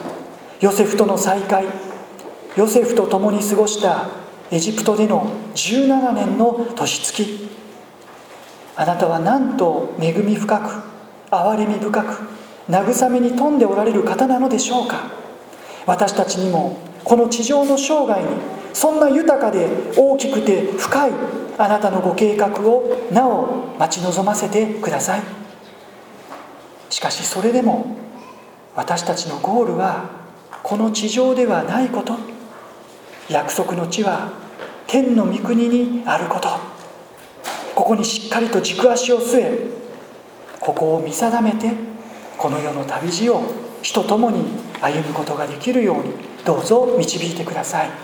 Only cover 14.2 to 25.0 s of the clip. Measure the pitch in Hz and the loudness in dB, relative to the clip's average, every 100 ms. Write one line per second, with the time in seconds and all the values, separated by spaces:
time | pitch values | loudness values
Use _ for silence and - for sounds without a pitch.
14.2 | 262 254 262 226 - 247 233 - - - | 2 2 2 0 0 -2 -2 -4 -8 -12
15.2 | - - - - - - - 180 202 190 | -16 -18 -20 -20 -18 -8 0 2 2 2
16.2 | 185 - 185 170 139 - - - - 233 | 0 0 0 0 0 -4 -14 -6 2 4
17.2 | 233 226 220 285 277 277 - 302 254 202 | 4 2 2 2 4 2 2 2 2 2
18.2 | 156 151 - - - - 311 311 294 269 | 0 -4 -6 -10 -10 0 2 6 6 6
19.2 | 320 269 226 196 170 - - - 269 269 | 4 4 4 2 0 0 0 4 6 6
20.2 | - 214 214 185 - - - 262 277 190 | 2 0 2 2 2 -2 0 2 2 0
21.2 | - - - - 208 214 208 185 185 175 | -4 -6 -6 0 2 4 2 2 0 2
22.2 | 214 208 202 202 208 240 240 - - 185 | 2 4 0 2 4 4 2 -2 2 4
23.2 | 262 202 254 247 - - - - 180 180 | 4 2 0 -4 -6 -2 -2 0 -2 0
24.2 | 196 208 202 208 220 214 196 143 | 0 0 0 0 0 -2 -4 -2